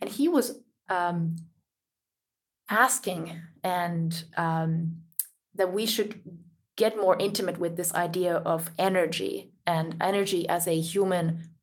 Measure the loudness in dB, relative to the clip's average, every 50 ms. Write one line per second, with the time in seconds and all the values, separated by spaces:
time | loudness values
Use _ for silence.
0 | -8 -6 -2 0 2 4 4 4 2 2 -2 -10 -16 _ _ _ _ -4 -2 0
1 | 0 0 0 0 0 -2 -2 -4 -8 -16 _ _ _ _ _ _ _ _ _ _
2 | _ _ _ _ _ _ _ _ _ _ _ _ _ -2 4 6 6 6 4 2
3 | -2 -4 -4 -4 -4 -8 -8 -12 -14 -16 -12 _ -2 -2 0 0 0 0 0 0
4 | 0 0 -2 -4 -8 -8 -4 -2 0 0 0 0 0 0 0 0 0 -2 -4 -6
5 | -12 -12 _ -6 -6 -6 _ _ _ _ _ -2 -2 0 0 -2 -2 -2 0 0
6 | -2 -2 -4 -12 -16 -18 -18 -18 -20 -20 _ _ _ _ -2 2 2 2 2 2
7 | 4 4 4 4 4 0 0 -2 -2 -2 -2 -2 -2 -2 -2 -2 -4 -2 0 0
8 | 0 0 0 0 0 2 2 0 2 0 0 0 -2 -4 -4 0 0 2 4 2
9 | 2 2 0 -2 -4 -4 -4 -6 -10 -12 _ _ -2 -2 0 0 -2 -4 -4 -2
10 | 0 0 2 0 0 0 0 -2 -2 0 -2 -2 0 0 0 0 0 0 0 0
11 | 2 2 2 0 0 0 -2 -2 -6 -14 -16 _